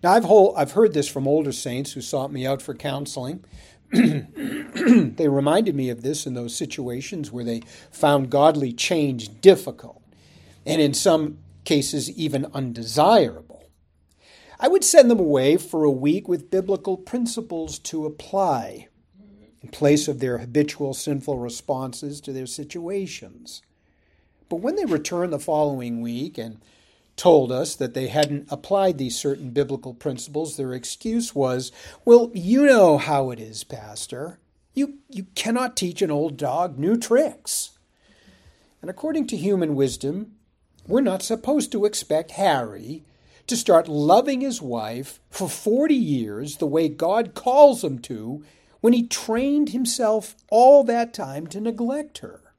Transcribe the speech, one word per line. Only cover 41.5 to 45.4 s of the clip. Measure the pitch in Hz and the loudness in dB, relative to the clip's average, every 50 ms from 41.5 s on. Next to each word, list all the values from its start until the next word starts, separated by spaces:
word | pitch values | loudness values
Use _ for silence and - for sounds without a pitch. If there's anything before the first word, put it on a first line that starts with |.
| 285 302 - - | 0 0 0 -2
to | - 226 202 | -4 0 0
expect | 208 208 - - _ 151 156 170 165 | 0 0 -2 -4 _ -2 -2 -2 -4
Harry | - - 196 190 156 135 120 110 101 - - 117 151 160 - _ _ _ _ _ _ _ _ - | -6 -2 0 2 2 0 -2 -6 -10 -14 -14 -14 -14 -14 -16 _ _ _ _ _ _ _ _ -6
to | 247 233 | -6 -6
start | - - 190 165 165 165 | 2 6 6 6 6 4
loving | 151 147 147 151 180 220 - 294 269 254 | -2 -2 4 6 6 6 6 2 -2 -2
his | 269 277 233 - | -2 -4 -6 -8
wife | 160 131 120 113 110 107 117 123 135 - - - _ _ | -8 -6 -6 -6 -6 -6 -8 -10 -12 -12 -16 -20 _ _
for | - - | -10 -8